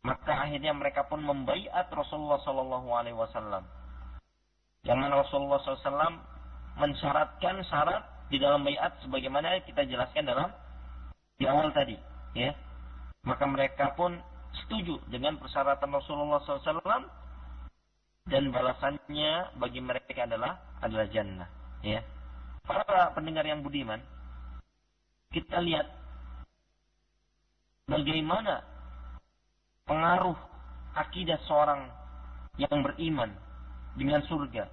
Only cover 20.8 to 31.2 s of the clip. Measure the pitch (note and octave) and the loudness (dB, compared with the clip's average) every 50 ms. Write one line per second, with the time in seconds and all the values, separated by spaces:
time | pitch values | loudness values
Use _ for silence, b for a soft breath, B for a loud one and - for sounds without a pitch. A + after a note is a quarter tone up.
20.8 | - A2+ A2 A2 G#2+ G2+ G#2 A2 G2+ G2 F#2+ F#2 F2 - - - - - - - | -4 -2 0 0 0 2 0 0 0 0 -6 -10 -10 -12 -14 -16 -16 -14 -12 -8
21.8 | - G#2 G#2+ A2 - - - - - - - - - - - - - - - - | -4 -2 -2 -2 -4 -8 -14 -14 -14 -14 -12 -12 -12 -12 -12 -12 -6 -2 0 0
22.8 | - - G3+ F#3 F3 D#3 - D#3 D#3 D#3+ D#3+ D#3 D3+ D3+ D3+ D3+ C#3 C#3+ C#3+ C#3+ | 2 6 8 8 8 6 4 -2 -4 -2 0 0 0 0 0 -2 -2 -4 -4 -4
23.8 | B2+ A2+ A2+ A#2+ - - - - - - - - - - - - - _ _ _ | -2 -2 -6 -6 -8 -14 -16 -14 -14 -14 -12 -12 -12 -12 -12 -14 -16 _ _ _
24.8 | _ _ _ _ _ _ _ _ _ _ - E3 - - - F3 F3 E3+ D#3+ D3+ | _ _ _ _ _ _ _ _ _ _ -6 -6 -4 0 0 0 2 2 2 0
25.8 | - - - - - - - - - - - - - _ _ _ _ _ _ _ | 0 -2 -6 -16 -16 -14 -14 -14 -12 -12 -12 -14 -14 _ _ _ _ _ _ _
26.8 | _ _ _ _ _ _ _ _ _ _ _ _ _ _ _ _ _ _ _ _ | _ _ _ _ _ _ _ _ _ _ _ _ _ _ _ _ _ _ _ _
27.8 | _ - D3 D#3 C#3+ D3 D#3 D#3+ D3+ D#3 - G#3+ A3 G#3 D3+ B2 - - - - | _ 0 0 2 2 2 0 0 2 2 0 2 2 0 -2 -2 -4 -12 -16 -16
28.8 | - - - - - - - - _ _ _ _ _ _ _ _ _ _ _ _ | -14 -14 -14 -14 -12 -12 -14 -14 _ _ _ _ _ _ _ _ _ _ _ _
29.8 | _ - D3+ D#3 E3 E3+ F3 F#3 - - D3+ - - - - - - - - - | _ 0 2 4 6 6 6 6 6 2 0 -2 -8 -16 -16 -16 -16 -14 -14 -12
30.8 | - - - D#3 D3+ - - F3+ | -12 -6 -2 -2 -2 -2 -4 -4